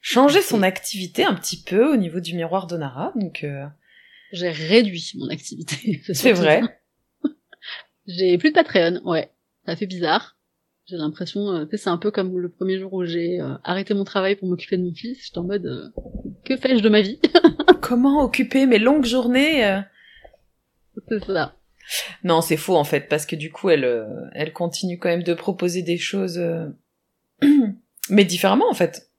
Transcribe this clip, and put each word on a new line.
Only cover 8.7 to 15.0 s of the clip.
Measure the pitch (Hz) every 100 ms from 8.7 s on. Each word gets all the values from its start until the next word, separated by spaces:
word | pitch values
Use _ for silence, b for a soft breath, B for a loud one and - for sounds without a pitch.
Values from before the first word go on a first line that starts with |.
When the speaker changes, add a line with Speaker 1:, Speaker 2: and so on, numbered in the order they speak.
| 196 170 175 -
Speaker 2:
ouais. | 165 - _ _ _ -
Ça |
fait | 170 196
bizarre. | 185 170 160 - _ _ _ _ _ _
J'ai | 180
l'impression, | 151 156 175 - 202
euh, | 180
tu | 156
sais, | 214
c'est | -
un | 170
peu | 208
comme | 208 190 180
le | 175
premier | _ 190 190
jour | 190
où | 185
j'ai, | 175 170 170 180
euh, | 139 135
arrêté | - 180 196
mon | 202
travail | 196 202 190 196
pour | 185
m'occuper | 180 - 185
de |
mon | 180
fils. | 170